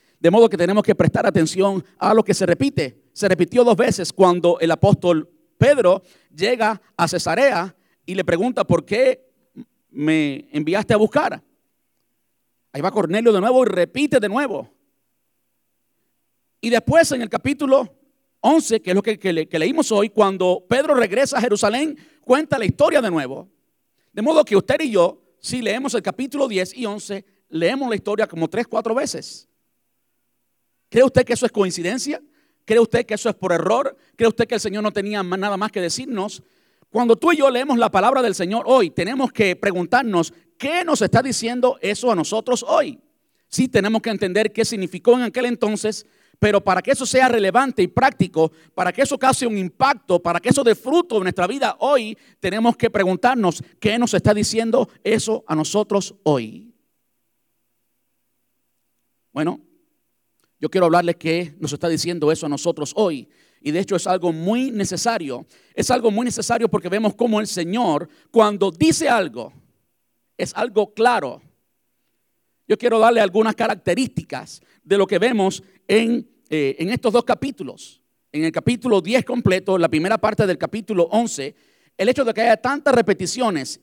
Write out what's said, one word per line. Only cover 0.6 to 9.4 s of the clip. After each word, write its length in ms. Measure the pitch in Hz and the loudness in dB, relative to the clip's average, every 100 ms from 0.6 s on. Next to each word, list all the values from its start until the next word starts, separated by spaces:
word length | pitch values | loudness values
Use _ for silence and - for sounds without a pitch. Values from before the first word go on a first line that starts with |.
| 175 208 | 0 0
que 120 | 208 202 | 2 2
prestar 300 | - - - | 2 2 0
atención 580 | 156 160 180 196 190 - - | 2 0 0 0 -2 -8 -4
a 160 | 185 | 2
lo 100 | 220 | 2
que 100 | 214 | 2
se 120 | 214 180 | 0 0
repite. 580 | 170 277 - 139 - _ | 0 0 -2 -6 -8 _
Se 160 | - 202 | -4 0
repitió 380 | 175 170 240 240 | 0 0 4 4
dos 100 | 190 | 4
veces 380 | 233 196 170 | 2 0 -4
cuando 480 | - 185 175 170 175 | 4 4 4 2 2
el 100 | 165 | 0
apóstol 580 | 160 202 - 180 160 - _ _ - | 2 2 2 0 0 -2 _ _ 0
Pedro 480 | 247 294 185 196 _ _ _ 151 | 2 4 4 2 _ _ _ -4
llega 460 | 202 247 220 208 _ - | -2 0 0 -2 _ -2
a 100 | 170 | -2
Cesarea 640 | 175 170 175 277 190 180 - _ _ - | -2 -2 2 2 2 -6 -10 _ _ -10
y 100 | 185 | -6
le 100 | - | -2
pregunta, 400 | 170 240 247 196 | 0 -2 -2 0
"¿Por 180 | 170 | 0
qué 400 | - 208 262 - _ _ | 0 0 0 0 _ _